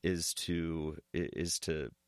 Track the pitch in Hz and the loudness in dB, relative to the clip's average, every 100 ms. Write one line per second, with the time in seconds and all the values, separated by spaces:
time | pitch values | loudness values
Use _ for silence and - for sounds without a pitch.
0 | 87 90 85 - - 85 82 80 78 78 | 4 2 0 -2 0 0 2 0 -2 -4
1 | - - 87 - 87 - - 78 65 - | -4 -2 -2 -2 -2 0 0 0 -2 -8